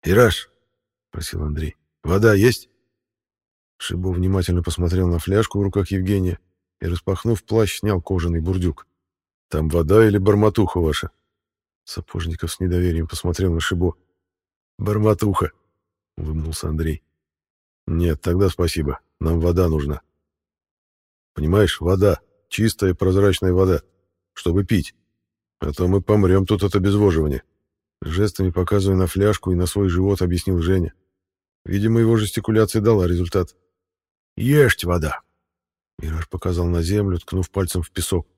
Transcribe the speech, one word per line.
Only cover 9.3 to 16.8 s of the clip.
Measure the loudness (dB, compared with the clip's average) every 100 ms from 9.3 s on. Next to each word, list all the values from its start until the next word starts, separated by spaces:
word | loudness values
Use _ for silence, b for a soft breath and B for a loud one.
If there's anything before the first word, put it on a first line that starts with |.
| _ _
"Там | -4 0
вода | 0 4 6 6
или | 4
бормотуха | 2 4 4 2 -2 0
ваша?" | -2 -2 -6 _ _ _ _ _ _ _ -16
Сапожников | -14 -10 -8 -6 -6 -8
с | -4
недоверием | -2 0 0 0 -4
посмотрел | -4 -4 -2 0
на | 0
Шибо. | -2 0 -2 -4 _ _ _ _ _ _ _ _
"Бормотуха", | -4 0 2 2 0 0 -4 _ _ _ _ _ _ -12
улыбнулся | -8 -6 -6 -8 -6
Андрей. | -4